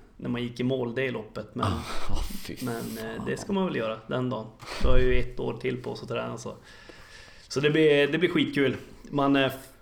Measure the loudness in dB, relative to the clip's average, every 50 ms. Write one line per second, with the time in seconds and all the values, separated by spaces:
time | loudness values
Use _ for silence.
0 | -20 -20 _ -12 -8 -6 -4 -4 -6 -6 -6 -4 -2 -2 -2 -2 -4 -4 -4 -4
1 | -4 -4 -4 -8 -10 -12 -12 -14 -14 -10 -6 -4 -2 -2 -2 -4 -6 -4 -2 0
2 | 2 2 2 2 2 -2 -4 -6 -8 -8 -10 -8 -6 -6 -6 -6 -8 -8 -8 -10
3 | -10 -10 -10 -8 -6 -6 -6 -6 -6 -4 -2 -2 -2 -2 -2 -4 -4 -4 -6 -8
4 | -8 -6 -4 -4 -2 -4 -4 -6 -8 -12 -16 -18 -16 -12 -2 0 6 8 8 8
5 | 8 8 6 4 4 2 -2 -6 -6 -6 -6 -4 -4 -4 -4 -4 -6 -8 -10 -10
6 | -8 -8 -6 -6 -6 -6 -8 -10 -10 -12 -14 -14 -18 -20 -20 -20 -20 -20 -20 -20
7 | -20 -20 -20 -20 -20 -20 -20 -20 -18 -8 -4 0 0 2 4 6 6 6 6 6
8 | 4 4 2 2 0 2 2 2 0 2 2 0 0 0 0 -2 -8 -16 -20 -20
9 | -18 -6 -2 0 2 4 4 4 2 2 -2 -6 -12 -18 -20 -20